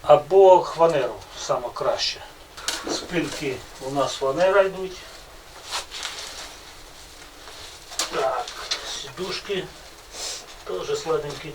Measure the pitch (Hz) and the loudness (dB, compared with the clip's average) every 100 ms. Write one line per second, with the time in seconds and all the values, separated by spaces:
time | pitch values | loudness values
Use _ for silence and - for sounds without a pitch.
0 | - 147 - 190 190 180 - 160 165 147 | 8 6 8 10 12 10 6 4 4 4
1 | 123 - - - - 139 - - 143 - | 0 -6 -14 -10 -2 -2 -2 -2 -2 0
2 | - - - - - - - - - - | -4 -6 -14 -18 -18 -8 -6 -6 -6 -6
3 | - 175 143 - 143 190 - - 135 143 | -4 -4 -4 -4 -6 -6 -12 -12 -4 0
4 | 131 - 135 143 185 196 190 190 185 - | 0 0 -2 4 6 6 4 0 -10 -10
5 | - - - - - - - - - - | -16 -18 -18 -20 -20 -18 -8 -8 -8 -10
6 | - - - - - - - - - - | -8 -8 -12 -12 -14 -16 -18 -18 -20 -20
7 | - - - - - - - - - - | -20 -20 -20 -18 -18 -16 -16 -16 -12 -8
8 | - 156 131 131 123 - - - - - | -4 -2 -2 -2 -6 -10 -8 -8 -8 -10
9 | 139 131 180 - - 190 156 - - - | -10 -8 -6 -6 -4 -6 -6 -14 -20 -20
10 | - - - - - - - - - 147 | -16 -10 -8 -10 -12 -16 -8 -6 -2 -4
11 | 160 151 147 139 151 | 0 0 -2 -8 -12